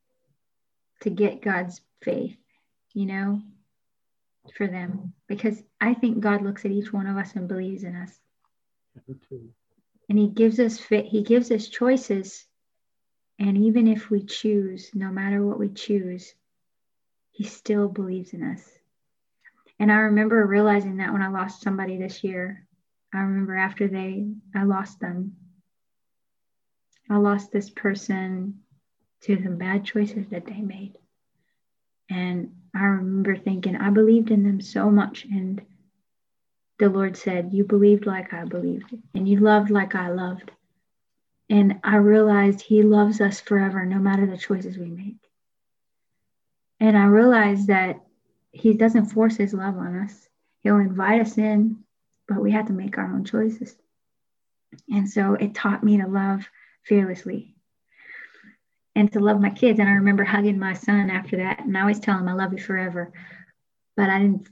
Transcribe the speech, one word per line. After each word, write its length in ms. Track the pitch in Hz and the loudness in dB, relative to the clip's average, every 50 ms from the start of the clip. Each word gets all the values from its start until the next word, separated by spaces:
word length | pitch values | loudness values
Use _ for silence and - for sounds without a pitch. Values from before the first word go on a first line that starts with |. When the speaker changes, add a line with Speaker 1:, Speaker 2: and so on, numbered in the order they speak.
| _ _ _ _ _ _ _ _ _ _ _ _ _ _ _ _ _ _ _ _ | _ _ _ _ _ _ _ _ _ _ _ _ _ _ _ _ _ _ _ _
Speaker 1:
to 80 | - 202 | -8 -6
get 300 | 175 196 208 202 - - | -2 -2 -2 -2 -2 -4
God's 400 | - 202 185 180 180 180 - - _ _ _ _ | -6 -6 -4 -4 -6 -10 -12 -18 _ _ _ _
faith, 340 | - 180 170 - - - - _ _ _ _ _ _ _ _ _ _ _ - | -8 -8 -6 -6 -8 -10 -12 _ _ _ _ _ _ _ _ _ _ _ -8
you 120 | 202 196 | -8 -6
know, 340 | 190 190 196 196 202 202 208 208 - _ _ _ _ _ _ _ _ _ _ _ _ _ _ _ _ _ _ _ - - | -6 -6 -6 -4 -4 -6 -6 -8 -14 _ _ _ _ _ _ _ _ _ _ _ _ _ _ _ _ _ _ _ -18 -10
for 100 | - 202 | -8 -8
them. 460 | 185 180 180 180 180 190 - - - - _ _ - | -8 -8 -10 -10 -10 -12 -12 -12 -16 -18 _ _ -14
Because 340 | 202 202 226 214 208 - - _ _ - | -12 -6 -6 -6 -6 -8 -14 _ _ -4
I 140 | 214 233 247 | -2 -2 -2
think 240 | 240 254 226 - 202 | 0 -2 -2 -2 -2
God 220 | 208 208 202 202 | -2 0 -2 -2
looks 220 | 202 196 202 - - | -2 -6 -8 -8 -6
at 80 | 196 | -6
each 200 | 196 208 208 - | -6 -6 -6 -6
one 140 | 208 196 190 | -8 -8 -6
of 100 | 196 196 | -6 -6
us 180 | 196 190 - - | -6 -8 -8 -10
and 100 | 190 180 | -10 -10
believes 380 | 175 190 185 185 190 190 185 196 | -8 -8 -8 -8 -10 -10 -12 -12
in 100 | 175 175 | -12 -12
us. 160 | 180 185 185 _ _ _ _ _ _ _ _ _ _ _ _ _ _ _ _ _ 127 _ | -14 -14 -16 _ _ _ _ _ _ _ _ _ _ _ _ _ _ _ _ _ -20 _
Speaker 2:
Me 80 | 131 135 135 _ - | -20 -20 -20 _ -20
too. 200 | 135 120 113 117 _ _ _ _ _ _ _ _ _ _ _ - | -20 -20 -20 -20 _ _ _ _ _ _ _ _ _ _ _ 0
Speaker 1:
And 100 | 208 214 | 2 2
he 80 | 208 208 | 2 2
gives 300 | 208 226 226 220 220 247 | 2 2 2 2 4 2
us 200 | 233 226 220 - | 0 0 -2 -6
fit, 240 | - - 214 208 208 | -4 -2 -2 -2 -2
he 160 | - 220 208 | -2 -4 -2
gives 300 | 208 - 233 247 240 - | 2 2 2 2 2 0
us 160 | 226 214 220 - | -2 -4 -4 -8
choices. 760 | - - 240 254 269 262 - - 196 190 190 - - - - _ _ _ _ _ _ _ _ _ _ _ _ _ _ _ _ _ _ - | -6 -2 0 0 0 0 0 -4 -6 -6 -6 -10 -16 -20 -20 _ _ _ _ _ _ _ _ _ _ _ _ _ _ _ _ _ _ -4
And 180 | 202 202 196 | -2 0 2
even 300 | 202 214 226 220 247 226 | 2 2 4 4 4 4
if 240 | 226 214 214 - - | 4 2 0 -2 -2
we 140 | 208 196 202 | -4 -4 -4
choose, 680 | - - - - 214 208 202 196 190 185 190 - - - | -6 -10 -4 -2 0 0 0 -2 -4 -8 -12 -14 -10 -8
no 160 | 196 190 190 | -8 -8 -6
matter 360 | 190 196 196 196 202 202 202 | -6 -6 -4 -2 -2 -2 -2
what 120 | 202 - 208 | -2 -2 -4
we 80 | 202 202 | -6 -6
choose, 680 | 196 - - - 208 196 185 180 180 180 - - _ _ _ _ _ _ _ _ _ _ _ _ _ _ _ _ _ _ _ _ | -6 -8 -6 -4 -4 -2 -4 -6 -10 -12 -16 -20 _ _ _ _ _ _ _ _ _ _ _ _ _ _ _ _ _ _ _ _
he 140 | _ - 202 | _ -12 -12
still 440 | - - - - - 208 208 202 190 | -12 -12 -12 -6 -2 0 0 0 -2
believes 460 | 185 202 190 185 185 185 180 - - | -4 -6 -8 -6 -8 -10 -10 -12 -12
in 80 | 170 | -10
us. 260 | - - 180 - - _ _ _ _ _ _ _ _ _ _ _ _ _ _ _ _ _ _ _ _ _ _ - | -10 -10 -10 -12 -16 _ _ _ _ _ _ _ _ _ _ _ _ _ _ _ _ _ _ _ _ _ _ 0
And 120 | 208 214 | 2 4
I 60 | 214 214 | 4 4
remember 460 | 220 214 208 214 220 220 233 220 208 | 4 2 2 2 2 2 2 2 2
realizing 540 | 196 202 208 208 208 202 202 196 196 190 190 | 4 2 2 4 4 2 2 0 -4 -6 -6
that 140 | 190 - | -6 -4
when 100 | 208 190 | -4 -4
I 60 | 190 190 | -4 -4
lost 340 | 190 190 190 196 - - | -4 -6 -8 -8 -10 -8
somebody 340 | - 202 196 196 190 185 185 | -6 -6 -4 -4 -6 -8 -8
this 260 | 185 185 185 - - | -10 -10 -12 -12 -8
year. 440 | - 190 185 180 180 196 202 - _ _ _ _ _ _ _ _ _ - - | -8 -8 -6 -6 -8 -10 -10 -14 _ _ _ _ _ _ _ _ _ -10 -8
I 60 | 190 | -4
remember 360 | 196 196 196 196 196 190 185 | -4 -2 -2 -4 -4 -4 -4
after 320 | 190 190 190 196 - 202 196 | -4 -4 -4 -4 -4 -4 -4
they, 380 | 190 190 190 190 190 202 208 208 208 - - - - | -4 -6 -8 -8 -8 -8 -8 -8 -10 -14 -14 -8 -4
I 100 | 196 196 | -2 0
lost 360 | 202 190 190 196 - - - | 0 0 -2 -4 -10 -12 -12
them, 340 | - 180 175 180 190 202 - - - _ _ _ _ _ _ _ _ _ _ _ _ _ _ _ _ _ _ _ _ _ _ _ _ _ _ _ _ _ _ _ _ 214 | -10 -10 -8 -8 -8 -10 -12 -18 -20 _ _ _ _ _ _ _ _ _ _ _ _ _ _ _ _ _ _ _ _ _ _ _ _ _ _ _ _ _ _ _ _ -2
I 80 | 208 | 2
lost 340 | 208 202 202 202 202 - - | 2 2 2 0 -2 -4 -4
this 200 | - 196 202 - | -6 -6 -6 -6
person 880 | - - - 196 196 196 - - 190 190 190 185 185 185 185 202 202 - _ _ _ _ _ _ _ _ _ _ _ _ | -10 -6 -4 -4 -4 -4 -6 -6 -6 -6 -6 -6 -6 -8 -8 -10 -10 -14 _ _ _ _ _ _ _ _ _ _ _ _
to 200 | - - 196 180 | -4 -2 -2 -2
some 140 | 190 180 175 175 | -2 -6 -6 -6
bad 260 | 185 190 196 202 202 | -6 -4 -4 -4 -4
choices 440 | - - 208 208 208 - 208 190 - | -4 -4 -2 -2 -2 -4 -8 -10 -10
that 180 | 180 175 - | -10 -12 -12
they 140 | - 190 208 | -12 -12 -10
made. 360 | 208 190 185 196 202 196 - _ _ _ _ _ _ _ _ _ _ _ _ _ _ _ _ _ _ _ _ _ _ - | -10 -10 -10 -12 -16 -16 -18 _ _ _ _ _ _ _ _ _ _ _ _ _ _ _ _ _ _ _ _ _ _ -10
And 440 | 185 180 180 180 180 175 - - - - _ _ - | -8 -6 -4 -4 -4 -6 -8 -10 -14 -20 _ _ -4
I 100 | 190 196 | -2 0
remember 520 | 202 196 190 185 190 196 196 190 202 190 | 0 0 0 -2 -2 -2 -2 0 -2 -2
thinking, 380 | 190 - 202 190 180 180 185 185 | -2 -2 -4 -4 -2 -4 -4 -4
"I 160 | - 196 202 | -2 0 2
believed 400 | 202 220 220 220 226 233 226 220 | 4 6 6 6 6 4 4 2
in 140 | 214 202 196 | 2 2 2
them 160 | 202 196 190 | 2 0 -2
so 300 | - - - 196 196 208 | -4 -6 -4 0 2 4
much, 320 | 208 202 190 202 - - - | 4 4 4 2 -4 -12 -12
and 360 | - 202 190 185 185 196 196 - _ _ _ _ _ _ _ _ _ _ _ _ _ _ _ _ _ _ _ _ _ _ - | -8 -6 -6 -4 -6 -8 -10 -12 _ _ _ _ _ _ _ _ _ _ _ _ _ _ _ _ _ _ _ _ _ _ 2
the 100 | 208 196 | 2 2
Lord 280 | 190 196 196 190 185 | 2 2 -2 -4 -4
said, 360 | - - 190 185 175 175 180 | -6 -6 -4 -4 -4 -4 -2
'You 120 | 196 202 202 | -2 -2 0
believed 420 | 202 208 202 202 208 208 202 - | 2 4 6 6 6 6 4 2
like 260 | 202 190 185 180 - | -2 -6 -6 -8 -10
I 120 | 175 170 170 | -12 -12 -10
believed, 500 | 175 175 175 175 175 175 - - - 240 226 - _ - | -8 -8 -6 -6 -6 -6 -6 -10 -14 -18 -20 -16 _ -6
and 140 | 190 190 196 | -2 2 2
you 120 | 202 202 | 4 6
loved 300 | 208 214 214 208 202 208 | 6 6 6 4 4 2
like 240 | 202 196 190 190 - | 0 0 0 -2 -4
I 140 | 185 180 175 | -6 -4 -4
loved.'" 420 | 180 185 180 180 185 196 - - - _ _ _ _ _ _ _ _ _ _ _ _ _ _ _ _ _ _ - | -4 -4 -6 -6 -8 -10 -14 -20 -20 _ _ _ _ _ _ _ _ _ _ _ _ _ _ _ _ _ _ 2
And 320 | 208 208 196 196 196 - | 4 4 6 4 2 0
I 140 | - 202 208 | 0 2 4
realized 640 | 202 202 208 214 220 214 214 202 202 202 196 196 196 | 6 6 6 6 6 6 6 4 4 4 2 2 0
he 220 | - - 214 214 214 | 0 4 6 6 6
loves 360 | 208 208 208 208 214 214 214 | 8 6 6 4 4 2 0
us 200 | 202 202 196 - | 0 -2 -2 -4
forever, 440 | - - 208 196 196 190 190 190 185 | -4 0 0 2 2 0 -2 -4 -4
no 120 | 185 196 196 | -2 -2 0
matter 280 | 196 196 196 196 202 | 0 2 2 2 0
the 100 | 190 180 | 0 -2
choices 420 | 180 - - 196 180 185 180 185 180 | -6 -6 -6 -6 -6 -6 -10 -12 -12
we 100 | 175 170 | -12 -12
make. 280 | 170 180 196 208 - _ _ _ _ _ _ _ _ _ _ _ _ _ _ _ _ _ _ _ _ _ _ _ _ _ _ _ _ _ _ _ _ - | -12 -12 -14 -14 -16 _ _ _ _ _ _ _ _ _ _ _ _ _ _ _ _ _ _ _ _ _ _ _ _ _ _ _ _ _ _ _ _ 2
And 180 | 220 220 208 | 4 4 6
I 100 | 202 202 | 6 6
realized 600 | 202 202 220 240 254 240 226 208 202 202 196 202 | 8 8 8 8 6 6 6 4 2 0 0 2
that 340 | 202 196 190 185 185 - - _ _ _ _ _ _ _ _ _ _ | 2 2 2 0 -2 -6 -10 _ _ _ _ _ _ _ _ _ _
he 200 | _ - - 220 214 | _ 0 2 2 4
doesn't 320 | 220 226 226 226 226 202 | 6 4 4 4 4 2
force 300 | - 208 220 226 220 220 | 2 2 2 2 2 2
his 160 | - 202 190 | 0 -2 -2
love 240 | 208 190 190 202 185 | -2 -4 -6 -6 -6
on 200 | 180 180 175 180 | -6 -8 -8 -6
us. 320 | 185 202 202 - _ _ _ _ _ _ _ _ _ | -8 -8 -10 -12 _ _ _ _ _ _ _ _ _
He'll 160 | - 208 208 202 | 0 2 4 4
invite 420 | 196 185 180 190 190 202 220 233 | 4 2 0 -2 0 2 2 2
us 160 | 220 220 - 220 | 2 0 0 0
in, 460 | 214 214 214 208 220 220 214 - - _ _ _ _ _ _ _ _ - | 0 2 2 2 2 2 0 -6 -14 _ _ _ _ _ _ _ _ -6
but 120 | 196 202 | -4 0
we 120 | 208 202 | 0 2
have 140 | 208 220 214 - | 0 0 0 -2
to 40 | |
make 240 | 190 185 190 196 - | -4 -4 -6 -6 -6
our 80 | - 190 185 | -6 -6 -4
own 120 | 190 196 196 | -4 -6 -6
choices. 520 | - 220 220 220 220 220 - - - - _ _ _ _ _ _ _ _ _ _ _ _ _ _ _ _ _ _ _ - - _ 294 | -4 -2 -2 -2 -2 -2 -6 -12 -16 -18 _ _ _ _ _ _ _ _ _ _ _ _ _ _ _ _ _ _ _ -20 -18 _ -4
And 220 | 208 202 196 202 | -2 -2 0 0
so 240 | - 208 196 196 202 | 0 0 0 2 0
it 200 | - 208 208 - | 0 -2 -4 -4
taught 280 | - - 196 202 - - | -2 -2 -2 0 2 4
me 140 | 208 208 202 | 4 4 4
to 80 | 185 | 2
love 420 | 190 196 196 196 196 196 196 196 - _ _ _ _ _ _ - | 0 -2 -2 0 0 -2 -4 -6 -10 _ _ _ _ _ _ -2
fearlessly 680 | - 208 202 190 185 180 - - 180 - - - - _ _ _ _ _ _ _ _ _ _ - - - - - - _ _ _ - _ _ _ _ _ _ _ _ - | 2 2 2 2 0 -4 -8 -10 -10 -10 -10 -12 -14 _ _ _ _ _ _ _ _ _ _ -20 -20 -20 -20 -20 -20 _ _ _ -20 _ _ _ _ _ _ _ _ 0
and 180 | 214 208 208 | 2 2 2
to 80 | - 208 | 2 2
love 200 | 202 208 208 202 | 2 2 4 4
my 100 | 202 196 | 2 0
kids. 280 | - - 254 233 214 214 | 2 2 4 4 4 4
And 80 | 202 196 | 4 4
I 60 | 202 | 4
remember 300 | 202 196 202 202 196 196 | 4 4 2 2 2 0
hugging 340 | - 208 202 202 208 196 190 | 0 0 0 2 0 0 -2
my 140 | 190 190 | -4 -6
son 380 | 180 - - 202 208 202 196 190 | -8 -6 -2 0 2 2 2 0
after 260 | 185 190 190 - 185 185 | -4 -6 -6 -6 -4 -4
that, 220 | 185 190 - - | -4 -4 -4 -6
and 160 | - 202 190 | -4 -4 -2
I 40 | 190 | 0
always 180 | 196 208 214 208 | 0 0 0 0
tell 180 | - 214 196 185 | 0 -2 -2 0
him, 100 | 185 180 | -2 -2
"I 40 | 185 | -2
love 180 | 190 190 180 | -2 -4 -4
you 60 | 190 - | -6 -8
forever." 520 | - 208 190 185 185 180 175 175 175 - - - - - - - - _ _ _ _ _ _ _ _ _ - | -6 -6 -4 -4 -4 -6 -6 -8 -10 -10 -14 -20 -20 -20 -20 -20 -20 _ _ _ _ _ _ _ _ _ -2
But 120 | 208 202 190 | 0 0 2
I 100 | 190 196 | 2 2
didn't 280 | 202 202 190 190 - _ | 2 2 2 0 -4 _